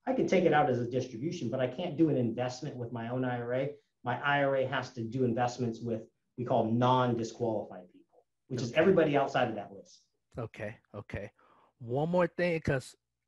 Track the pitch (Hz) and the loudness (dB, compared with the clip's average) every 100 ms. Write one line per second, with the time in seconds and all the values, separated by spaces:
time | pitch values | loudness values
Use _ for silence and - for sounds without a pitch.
0 | - 262 - 190 165 151 131 120 120 131 | -4 0 2 4 4 4 4 2 0 -2
1 | - - 156 175 117 127 127 - 175 143 | -4 -6 -6 -4 -4 -2 -2 -2 -4 2
2 | 160 131 117 113 127 - 147 123 120 120 | 4 4 0 0 -4 -4 -10 -8 -8 -8
3 | 117 127 127 120 120 127 143 - _ _ | -6 -4 -2 -4 -2 -2 -2 -6 _ _
4 | 123 127 143 143 139 135 123 135 127 123 | -6 -2 0 2 2 2 0 -2 -4 -6
5 | 113 127 123 113 110 - 117 113 117 110 | -6 0 0 2 0 0 -4 -4 -4 -6
6 | - _ _ - 120 123 107 117 123 127 | -6 _ _ -8 0 2 2 4 4 4
7 | 123 117 113 - 120 104 - 95 - - | 4 0 -4 -4 -4 -4 -6 -14 -18 -20
8 | _ _ _ _ - 127 117 156 185 170 | _ _ _ _ -10 -6 -2 4 6 6
9 | 147 139 - 139 120 104 95 98 - - | 6 4 2 2 0 -2 -10 -14 -20 -20
10 | _ _ _ - 110 - 104 113 _ 104 | _ _ _ -10 -10 -8 -10 -12 _ -16
11 | - 107 104 _ _ _ _ - 117 127 | -12 -12 -12 _ _ _ _ -16 -6 -2
12 | 160 180 170 - 175 165 156 135 - - | 0 2 0 0 -2 0 0 -2 -4 -18
13 | _ _ | _ _